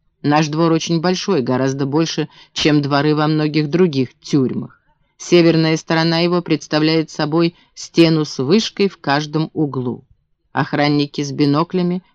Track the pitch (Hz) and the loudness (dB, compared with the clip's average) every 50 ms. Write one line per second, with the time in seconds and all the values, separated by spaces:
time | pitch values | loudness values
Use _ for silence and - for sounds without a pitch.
0 | _ _ _ _ - 143 147 151 160 147 151 156 170 165 160 160 - - 170 165 | _ _ _ _ -2 2 2 2 2 0 0 0 2 2 2 0 0 -2 -2 -2
1 | 151 180 185 180 - - 190 151 120 117 127 123 135 135 135 139 143 135 135 160 | 0 -2 -2 -2 -2 -2 -2 -2 -2 -2 -2 -2 -2 -2 -2 -2 -4 -2 0 -2
2 | 165 156 - - 147 - _ - - _ _ - - 160 147 147 147 139 147 139 | -2 -2 -2 -6 -6 -8 _ -16 -20 _ _ -2 0 2 2 2 2 2 2 2
3 | 143 151 151 147 151 151 156 151 151 151 147 156 151 147 147 170 190 175 143 135 | 2 2 2 2 2 0 0 0 0 0 0 -2 -2 0 2 2 2 2 2 0
4 | 127 - - _ _ - - 143 127 113 101 98 - - - _ _ _ _ _ | -4 -4 -6 _ _ -2 0 0 0 0 -2 -6 -8 -10 -14 _ _ _ _ _
5 | _ _ _ _ - - 175 175 165 165 160 160 160 160 160 156 - - 165 160 | _ _ _ _ -2 2 4 4 6 6 4 4 2 0 0 -2 -2 -2 -2 0
6 | 160 165 165 165 175 175 175 180 170 - 160 147 - - 156 151 151 160 160 160 | 0 0 0 0 0 0 0 -2 0 -2 -2 -2 -2 -4 -2 0 0 2 2 0
7 | 156 - - - 156 147 151 170 170 170 - _ _ _ _ - - - - - | -2 -4 -4 -6 -4 -2 0 0 0 0 -2 _ _ _ _ -20 -20 -2 2 4
8 | 170 160 160 156 151 147 - - 131 131 175 226 220 - - - 202 190 - - | 4 4 4 2 0 -2 -4 -4 0 2 2 2 2 0 -2 -2 -2 -2 -2 -4
9 | - 151 139 147 156 151 147 156 160 - - - 156 143 127 127 123 123 113 - | -4 -2 0 0 -2 -2 -4 -4 -4 -4 -4 -4 -4 -4 -4 -4 -6 -6 -8 -8
10 | - _ _ _ _ _ _ _ _ _ - 131 139 - - 143 143 147 147 147 | -12 _ _ _ _ _ _ _ _ _ -6 -4 -4 -2 -2 0 0 2 2 0
11 | 143 143 - - 147 139 135 139 147 143 143 147 165 - - 185 175 175 175 185 | -2 -2 -4 -8 -8 -6 -2 0 0 2 2 0 0 -2 -2 -2 -2 -2 -2 -4
12 | - _ | -8 _